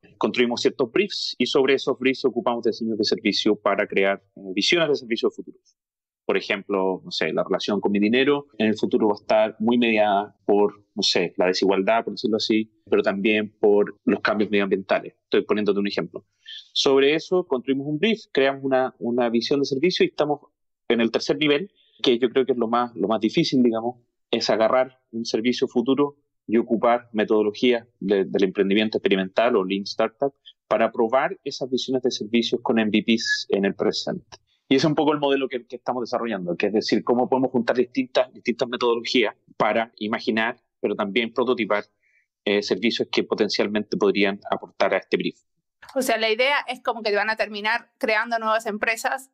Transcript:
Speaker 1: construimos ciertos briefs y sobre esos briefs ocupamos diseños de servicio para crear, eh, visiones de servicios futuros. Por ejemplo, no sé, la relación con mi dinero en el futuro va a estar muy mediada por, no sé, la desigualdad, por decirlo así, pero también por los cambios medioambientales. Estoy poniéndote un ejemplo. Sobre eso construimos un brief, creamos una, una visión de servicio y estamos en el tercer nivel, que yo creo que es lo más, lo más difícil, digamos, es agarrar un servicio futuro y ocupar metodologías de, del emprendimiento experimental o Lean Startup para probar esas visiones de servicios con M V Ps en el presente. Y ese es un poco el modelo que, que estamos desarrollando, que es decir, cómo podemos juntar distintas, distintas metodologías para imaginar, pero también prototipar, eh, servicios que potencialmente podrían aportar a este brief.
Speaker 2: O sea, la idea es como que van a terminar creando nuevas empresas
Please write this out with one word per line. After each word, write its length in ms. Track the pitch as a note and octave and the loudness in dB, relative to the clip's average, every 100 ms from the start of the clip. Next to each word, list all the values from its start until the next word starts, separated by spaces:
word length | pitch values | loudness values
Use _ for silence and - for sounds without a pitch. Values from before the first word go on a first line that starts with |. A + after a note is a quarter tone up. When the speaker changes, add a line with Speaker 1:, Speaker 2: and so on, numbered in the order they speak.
| - - | -18 -4
Speaker 1:
construimos 420 | A2+ G2 A#2+ A#2 | -2 0 0 2
ciertos 300 | C3 - A#2+ | 0 0 -2
briefs 440 | E3+ G3+ - - - | 0 -2 -4 -8 -4
y 80 | B2 | 0
sobre 300 | D3+ C3 C3+ | 2 2 2
esos 240 | - B2+ | 0 -2
briefs 260 | B2+ C3 C3+ | 0 0 -2
ocupamos 380 | A#2+ A2 A#2+ | -2 -2 -2
diseños 340 | A2+ G#2 A2+ G#2+ | -2 -2 -2 -2
de 60 | |
servicio 520 | G#2 F#2+ G#2+ F#2+ A2 G#2 | 0 0 0 0 2 2
para 300 | G#2 G2 G2+ | 0 0 0
crear, 380 | G2 G2 G2 _ - | 0 0 0 _ -16
eh, 60 | G2 F#2 | -8 -2
visiones 340 | F#2+ F3 D#3 | 0 2 2
de 60 | C3+ | 0
servicios 400 | A#2+ A2+ A2+ - | -2 -2 -2 -4
futuros. 420 | F#2 - _ _ _ _ _ _ - | -14 -18 _ _ _ _ _ _ -4
Por 100 | A2 | -2
ejemplo, 680 | - G#2 F#2+ G2 F#2+ F2+ F2+ | -2 -6 -2 -2 -2 -4 -6
no 60 | |
sé, 200 | - D#2+ | -4 -4
la 120 | E2+ | -2
relación 360 | F2+ F2+ - G2+ | -2 -2 -2 -2
con 120 | - | 0
mi 80 | G2+ | 0
dinero 480 | G#2 B2 C3+ C#3+ - - | 2 2 2 0 -2 -2
en 120 | A2 | 0
el 60 | G#2 | 0
futuro 340 | A2+ B2+ A2 | 0 2 2
va 40 | |
a 80 | G2+ | 0
estar 340 | - A2 A2 - | 0 2 2 0
muy 180 | A2 A#2+ | 0 2
mediada 580 | A#2 A2 G#2 G2 G#2 - - | 4 2 2 2 -2 -6 0
por, 360 | G2+ G#2 - _ - | 4 4 0 _ -4
no 80 | |
sé, 320 | F#2+ A2 F2 - | 0 0 0 0
la 80 | G#2+ | 0
desigualdad, 580 | A#2 F#2+ F#2+ G2 A2+ | 2 2 2 2 0
por 100 | A2+ | -2
decirlo 240 | G2+ A#2 G#2+ | -6 -2 -2
así, 340 | - A2 A2 _ - | 0 0 -2 _ -2
pero 140 | G#2 | 0
también 520 | G#2 G2 G#2 G#2+ G#2+ - | 0 0 2 0 -2 0
por 400 | G#2+ G#2 G2+ - | 4 4 2 -2
los 160 | - G2+ | -2 0
cambios 280 | - G#2+ G#2 | 2 0 0
medioambientales. 640 | G#2 G2 G2 - F2 F2 - - | 0 0 0 0 -2 -4 -18 -2
Estoy 180 | A2 | 0
poniéndote 360 | - G#2 G#2 G2+ | 0 0 0 0
un 80 | G2+ | -2
ejemplo. 380 | G2 E2 - - _ - - - | -4 -8 -10 -20 _ -20 -20 -10
Sobre 400 | - C#3+ C3+ C#3 | -2 2 4 4
eso 320 | D#3+ - F#3 F3+ | 2 0 -2 0
construimos 400 | B2+ C3 C#3 C#3 | -4 -2 -4 -2
un 140 | D3+ | -2
brief, 220 | G#3 G#3+ - | 0 -2 -2
creamos 300 | - C3+ C3+ | 0 0 0
una, 320 | C3+ C3 B2+ - | -2 0 0 -4
una 320 | A#2 A#2+ A#2+ | -4 0 0
visión 300 | A#2 - C#3+ | 0 0 0
de 80 | C3+ | 0
servicio 360 | C3 E3+ F3+ | 0 0 2
y 60 | F3 | 0
estamos 300 | - D3+ D3 - _ _ _ - | 0 -2 -4 -8 _ _ _ -2
en 120 | A#2 | 0
el 100 | A#2 | 0
tercer 260 | A#2 - D#3 | 0 -2 -2
nivel, 340 | D3+ C#3+ G3 _ _ _ | 0 0 -2 _ _ _
que 160 | A#2+ A#2 | 0 2
yo 140 | A#2+ | 2
creo 160 | C3 B2+ | 0 0
que 60 | |
es 40 | B2 | 0
lo 100 | A2+ | 0
más, 280 | A#2 B2 A#2 | 0 -2 -4
lo 120 | G2+ | -4
más 140 | A2 | -2
difícil, 400 | G#2 F3 D#3+ C3+ | 0 0 2 4
digamos, 360 | B2 A2 A#2+ - _ _ _ | 2 2 -4 -8 _ _ _
es 200 | A#2 - | -4 0
agarrar 500 | G#2+ - B2+ C3 - _ | 2 4 2 0 -4 _
un 120 | A2+ | -10
servicio 460 | A#2 A#2 A#2+ A#2+ B2+ | -4 -2 0 0 0
futuro 480 | B2 A#2 C3+ C#3+ - _ _ - | 0 2 2 0 -2 _ _ -2
y 120 | A2 | 0
ocupar 500 | A#2 A2+ A#2+ A#2+ - | 2 2 2 2 0
metodologías 720 | G#2+ G#2 A2 G#2+ G#2 B2+ A#2+ - - | -2 2 2 2 2 2 2 -2 -8
de, 240 | F#2+ G2+ F#2+ | 0 0 2
del 180 | G2 | 0
emprendimiento 540 | F#2+ F#2 G2 G2+ A2 A2 | 0 2 2 2 2 0
experimental 580 | - G2 F#2+ - A#2 A#2 | 0 0 0 0 2 2
o 80 | |
Lean 200 | F#2 G2 | 0 -4
Startup 500 | G2 - A2+ - C#3 - - - - | -4 -2 -4 -2 -6 -6 -20 -14 -2
para 240 | G#2+ A2+ | 0 0
probar 480 | A#2 A2+ B2+ D#3+ F#3+ C#3+ | 0 0 2 0 -4 -12
esas 240 | - C3 | -10 -4
visiones 340 | B2+ - C3 | -4 -2 -2
de 80 | B2+ | -2
servicios 480 | - G#2+ A#2 A#2 A#2+ | -4 -2 -2 0 -2
con 160 | - A2+ | 0 0
M 120 | A2 | 2
V 140 | G#2+ F#2+ | 0 2
Ps 420 | A2+ - - - | 0 0 -4 -4
en 160 | G2 | -4
el 100 | G2 | -2
presente. 520 | - - - - - - - _ _ - | -2 -2 -2 -6 -8 -12 -20 _ _ 0
Y 80 | C3+ | 2
ese 100 | E3 | 2
es 40 | |
un 60 | D3 | 2
poco 180 | D3+ | 0
el 60 | D3 | 0
modelo 280 | C#3+ C#3 C3+ | 0 0 -2
que, 180 | B2+ A#2+ | -6 -10
que 120 | B2 | -12
estamos 260 | - B2 | -6 -6
desarrollando, 540 | A2 A#2 A#2 G2+ F2 E2+ | -4 -4 -4 -6 -6 -2
que 100 | G#2 | 0
es 60 | |
decir, 320 | G#2 - A2 - | 0 0 0 2
cómo 240 | A#2+ B2 | 0 2
podemos 220 | B2+ C3 | 0 0
juntar 260 | B2 A2+ A#2+ | 0 0 0
distintas, 540 | A#2+ - B2+ C#3+ B2+ | -2 -2 -2 -2 -2
distintas 340 | - - A#2 B2 | -4 -6 -4 -4
metodologías 640 | A#2+ B2 A#2 A2+ B2+ G#2+ - _ - | -2 0 -2 0 0 0 -4 _ -2
para 380 | A2+ G#2+ A2+ - | 0 0 -2 -6
imaginar, 640 | G#2+ A2+ - A2 A2+ - _ _ | -4 -4 -2 -2 -2 -6 _ _
pero 120 | G#2 | -4
también 400 | G#2 G#2 G2 A2+ | -2 -2 -2 -2
prototipar, 520 | B2 A#2+ A#2 G2+ G#2 - _ _ _ _ _ | -2 -2 0 0 -2 -4 _ _ _ _ _
eh, 180 | - G2+ | -2 0
servicios 460 | G2+ F#2 A2 - A#2+ | 0 0 0 0 -2
que 140 | - | -2
potencialmente 720 | F#2+ G2 G#2+ - G#2+ G#2+ G#2+ F#2 | -2 0 -2 0 -2 -2 -4 0
podrían 460 | G#2 G2 G2 G2+ - | 2 2 0 -2 -6
aportar 420 | G2 G2 - G2 | -8 -6 -2 0
a 40 | F#2 | 0
este 180 | - G3 | -2 -4
brief. 240 | F2+ - _ _ _ _ - C4+ | -4 -8 _ _ _ _ -10 -6
Speaker 2:
O 60 | |
sea, 160 | C4 A3+ | -2 0
la 120 | A3 | 0
idea 280 | A3 C4 C#4+ - | 0 0 0 -4
es 160 | B3 | -8
como 180 | - A#3 | -6 -4
que 140 | A3 G3+ | -2 -2
van 140 | G#3+ | 0
a 80 | A3 | -2
terminar 540 | G#3 G#3 G#3+ A#3 - _ | -4 -4 -4 -4 -6 _
creando 420 | A3 G#3+ A#3 A#3 | -2 0 0 -2
nuevas 260 | A3 A3 A3+ | 0 0 -2
empresas 680 | G#3 A#3 A3+ B3+ C4 - | -4 -4 -2 -4 -6 -10